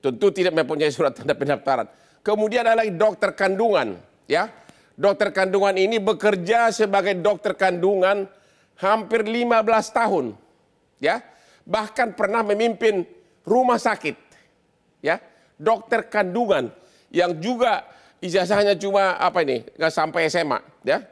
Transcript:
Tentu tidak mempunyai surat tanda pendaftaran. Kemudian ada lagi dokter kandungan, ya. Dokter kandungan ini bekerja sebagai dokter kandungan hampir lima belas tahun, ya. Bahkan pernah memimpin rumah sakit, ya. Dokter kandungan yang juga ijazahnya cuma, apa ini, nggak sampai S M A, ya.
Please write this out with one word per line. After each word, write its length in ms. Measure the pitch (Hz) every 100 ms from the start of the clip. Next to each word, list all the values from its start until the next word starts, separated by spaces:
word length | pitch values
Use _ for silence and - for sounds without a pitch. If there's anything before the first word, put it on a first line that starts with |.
Tentu 240 | 139 120 202
tidak 240 | 190 180
mempunyai 400 | 160 143 151 151
surat 240 | 135 151 -
tanda 160 | -
pendaftaran. 560 | 143 139 139 - 127 107 _ _ _
Kemudian 480 | - 208 214 240 233
ada 160 | 226
lagi 80 | 220
dokter 400 | 170 214 180 196
kandungan, 640 | - 196 190 226 185 117 87 - _ _
ya. 240 | 151 214 - - _ _
Dokter 400 | - 196 196 202
kandungan 400 | 156 190 190 196 190
ini 160 | 190 226
bekerja 720 | 196 214 208 196 175 233 233
sebagai 480 | 214 202 196 190 185
dokter 400 | 175 196 208 -
kandungan 720 | 190 180 185 196 185 202 190 _ _ _ _ _
hampir 480 | 190 226 214 226
lima 400 | 214 233 240 226
belas 240 | 220 226 214
tahun, 480 | 254 226 190 123 101 _ _ _ _ _ _
ya. 240 | 143 220 - _ _ _
Bahkan 480 | - 214 208 - 233
pernah 320 | 190 202 226
memimpin 640 | 214 208 233 214 226 202 170 - _ _ -
rumah 320 | 226 254 233
sakit, 400 | 233 208 151 - _ _ _ _ _ _ _ _
ya. 160 | 139 170 - _ _ _
Dokter 560 | 151 175 - - -
kandungan 560 | - 185 196 233 165 120 - _ _ _
yang 320 | - 175 160
juga 480 | 190 247 247 202 - - _ _
ijazahnya 560 | 185 185 175 202 202 202
cuma, 400 | 196 196 190 180
apa 240 | 180 180
ini, 240 | 151 123 - -
nggak 120 | 160 156
sampai 320 | 160 175 160
S 80 | 170
M 160 | 156
A, 80 | 123 - _
ya. 160 | 120 175 240